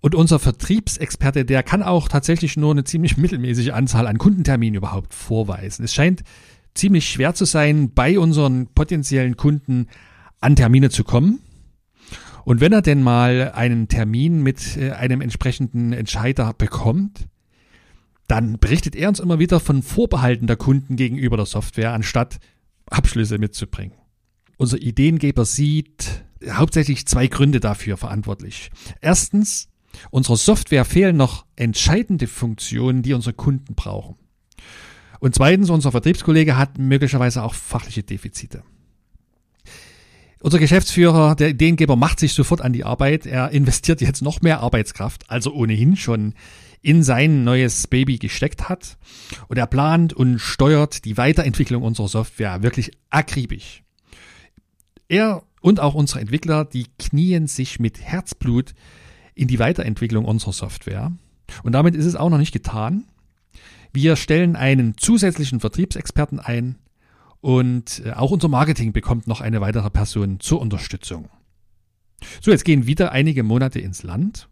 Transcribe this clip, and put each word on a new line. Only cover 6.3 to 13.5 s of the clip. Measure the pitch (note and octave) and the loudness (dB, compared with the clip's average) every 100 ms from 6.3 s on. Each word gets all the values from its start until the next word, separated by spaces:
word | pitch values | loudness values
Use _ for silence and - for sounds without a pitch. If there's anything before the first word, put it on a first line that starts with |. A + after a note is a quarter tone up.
| - - _ _ | -20 -20 _ _
ziemlich | - G3 F#3 - | -2 2 2 2
schwer | - C3+ | -2 -2
zu | F3 F#3 | 0 0
sein, | D#3 D3 D3+ C3 | 2 2 2 2
bei | - C3 G3 | 2 2 4
unseren | E3 D3+ C#3+ B2+ B2 | 4 2 2 0 0
potenziellen | - D#3 E3+ C3+ C3+ B2+ A#2+ | -2 0 -2 -2 0 0 0
Kunden | D3 D3 - B2 A#2+ - - _ - _ | 0 0 -2 -2 -2 -10 -20 _ -20 _
an | C3 C#3+ | 4 4
Termine | A#2 C3 C3+ | 6 6 6
zu | - | 2
kommen. | - A#2+ E3 B3+ - - - _ _ _ - - - - | 0 2 2 0 -6 -20 -20 _ _ _ -20 -20 -20 -14
Und | - A#2+ | 0 4
wenn | D3+ | 6
er | G#3+ | 4
denn | E3+ C#3+ | 4 4
mal | B2+ A#2+ B2 B2+ C3 | 4 4 4 2 -2